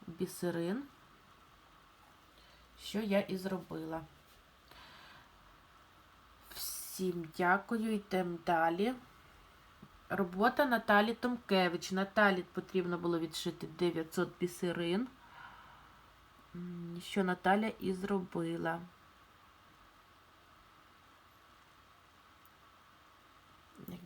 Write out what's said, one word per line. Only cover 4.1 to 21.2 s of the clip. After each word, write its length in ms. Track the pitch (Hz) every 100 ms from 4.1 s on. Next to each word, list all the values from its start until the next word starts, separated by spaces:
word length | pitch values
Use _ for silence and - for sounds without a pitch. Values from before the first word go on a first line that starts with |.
| - - - - - - - - - - - - - - - - - - - - - - - -
Всім 760 | - - - - - 185 175 160 160
дякую, 560 | 180 196 - 233 220
йдемо 440 | 214 - 185 175 170 -
далі. 480 | 165 165 170 214 254 - - - - - - - - - - -
Робота 560 | 185 185 185 226 247 294
Наталі 480 | 233 220 208 208
Томкевич. 800 | 226 247 240 - 190 180 170 -
Наталі 540 | 190 196 - 208 185 175
потрібно 440 | - 180 190 175 175
було 220 | 170 170
відшити 480 | 160 - 180 160 160
дев'ятсот 640 | - 175 160 160 - 175 -
бісерин, 680 | 180 - 180 170 170 190 247 - - - - - - - - - - - - - - 175
м, 460 | 175 175 170 170
що 220 | - 208
Наталя 480 | 185 180 185 202 220 -
і 140 | 190
зробила. 880 | 185 196 196 185 175 165 170 165 170 175 - - - - - - - - - - - - - - - - - - - - - - -